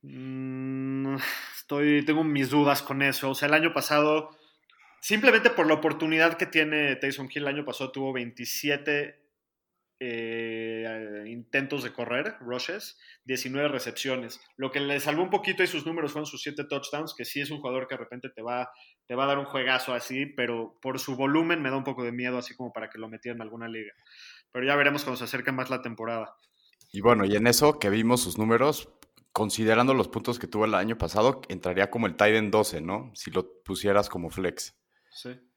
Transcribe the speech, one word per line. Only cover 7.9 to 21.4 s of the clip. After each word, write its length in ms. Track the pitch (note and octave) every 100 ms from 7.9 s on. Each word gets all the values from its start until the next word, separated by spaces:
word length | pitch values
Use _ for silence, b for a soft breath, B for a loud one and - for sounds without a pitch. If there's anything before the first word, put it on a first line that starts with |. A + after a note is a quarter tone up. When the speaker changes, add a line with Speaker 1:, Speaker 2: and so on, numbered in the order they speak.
Speaker 1:
tuvo 220 | C3+ C3+
veintisiete, 1120 | B2+ A#2+ A#2+ A#2+ - D3 C#3+ C#3+ D3 C#3+ - _ _ _ _ _ _ _ _
eh, 1200 | B2+ A#2 A2+ A2+ A2+ A2+ A2+ A2+ A2+ A2 A2 G#2 G#2+
intentos 560 | A#2 A#2+ C#3 C#3 C#3+
de 100 | B2
correr, 440 | - A#2 A#2+ E3+ A3
rushes, 600 | A#2+ B2 B2 F#3+ - - b b -
diecinueve 420 | B2+ C3 C3 D3
recepciones. 720 | C3+ A#2+ A2 C3+ B2+ A#2 - _ _
Lo 160 | C3+
que 80 | C#3+
le 200 | C#3+ C#3+
salvó 240 | D3+ D3+
un 80 | F#3
poquito 320 | F#3+ F#3+ F#3
y 40 | F3+
sus 200 | E3 D3
números 240 | E3 D3+
fueron 160 | D3+ D3+
sus 160 | C3+
siete 220 | - D3 C#3+
touchdowns, 500 | C#3+ C#3 D3 D#3 -
que 100 | A#2
sí 160 | C#3+
es 80 | C#3+
un 100 | D3
jugador 280 | B2+ B2+ B2+
que 80 | B2+
de 60 |
repente 280 | A#2 B2 C3
te 140 | -
va, 260 | A2+ B2 B2 B B B _
te 80 | B2
va 80 |
a 40 | C#3
dar 120 | C#3+
un 60 | C#3
juegazo 500 | C#3+ B2+ C3 - B2
así, 320 | - C3 D3
pero 500 | D3 A#2+ A#2 A2+ _
por 160 | C3 C3
su 160 | - B2+
volumen 480 | C3+ D3+